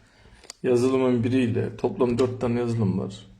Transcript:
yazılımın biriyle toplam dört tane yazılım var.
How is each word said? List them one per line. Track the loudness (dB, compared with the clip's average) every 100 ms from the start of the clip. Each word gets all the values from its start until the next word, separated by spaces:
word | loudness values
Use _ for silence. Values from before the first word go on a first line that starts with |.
| -20 _ -20 -20 -20 -6
yazılımın | 0 2 4 2 2 2
biriyle | 2 2 0 0 -4 -2
toplam | -4 0 0 2
dört | 0 -2
tane | -2 -2
yazılım | -2 0 0 0
var. | -4 -10 -18 -20